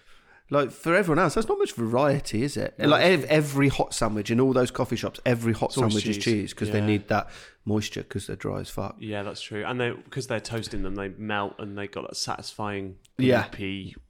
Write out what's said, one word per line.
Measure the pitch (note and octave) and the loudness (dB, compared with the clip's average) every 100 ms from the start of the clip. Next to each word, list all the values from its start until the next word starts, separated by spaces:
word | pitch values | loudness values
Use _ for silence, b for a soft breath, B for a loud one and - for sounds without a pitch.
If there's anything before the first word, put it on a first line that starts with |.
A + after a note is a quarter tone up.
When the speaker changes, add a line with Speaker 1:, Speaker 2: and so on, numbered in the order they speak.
| b b b b b | b b b b b
Speaker 1:
like, | C#3+ C3 | 0 0
for | - D#3+ F3+ | -2 2 4
everyone | F3+ D3+ | 4 4
else, | F3+ A3 | 4 2
there's | A3+ | 2
not | G4+ | 4
much | G4+ | 2
variety, | - A2+ A#2+ D3 C#3 - - | 2 2 4 4 2 0 -2
is | C#3+ G#2+ | -2 -2
it? | G#2 - | -6 0
Speaker 2:
No, | D3 | 4
Speaker 1:
Like, | D3+ | 6
Speaker 2:
that's | E3+ | 6
Speaker 1:
ev-, | F3+ | 4
Speaker 2:
true. | B2+ D#3 | 4 2
Speaker 1:
every | D3 C#3 C#3 | 4 4 4
hot | - - | 4 -2
sandwich | - A2+ G#2+ G#2 | 0 0 0 0
in | A2+ | 4
all | C3+ | 4
those | B2+ B2 | 4 2
coffee | - B2 A2+ | 0 -2 -2
shops, | G#2 - C3 | -4 -2 0
every | A#2+ A#2 | 2 2
hot | G#2+ - | 0 0
Speaker 2:
It's | C3+ | 2
always | A#2 | 2
Speaker 1:
sandwich | G#2+ G#2+ | 2 0
is | G2+ | -2
Speaker 2:
cheese. | A2 | 0
Speaker 1:
cheese | G#2+ G2 | 0 -2
'cause | - G#2+ | -4 -2
they | G#2+ | 0
Speaker 2:
Yeah. | G#2+ | 2
Speaker 1:
need | G#2 - | 2 2
that | G#2 - B B B - | -2 -2 B B B -2
moisture | G#2+ G#2 G2 | -2 -2 -8
'cause | F2 G2+ - | -8 -8 -8
they're | G2 | -8
dry | G2+ G2 | -6 -6
as | F#2+ | -8
fuck. | - G2+ - | -8 -8 -10
Speaker 2:
Yeah, | A2 G#2 | -10 -8
that's | G2+ - | -8 -10
true. | - G#2+ G#2+ | -10 -8 -6
And | B2 | -2
they, | A#2+ - - | -4 -4 -10
'cause | C3+ A#2+ | -8 -4
they're | A2 | -6
toasting | - A#2 - G#2 | -4 -6 -4 -4
them, | G2+ G2+ | -4 -4
they | G2 | -6
melt | F#2+ G#2+ G#2 G2+ - | -8 -4 -4 -4 -6
and | G#2 G2+ | -10 -10
they | G2+ | -8
got | - B1 | -8 -8
that | - | -8
satisfying | - - - - G#2 G2+ G2 F#2 _ - | -6 -8 -10 -8 -6 -6 -8 -12 _ 0
Speaker 1:
Yeah. | C3 A#2 G#2+ | 4 4 2
Speaker 2:
gloopy, | - G2 G2 F#2+ - - | -6 -6 -6 -10 -14 -16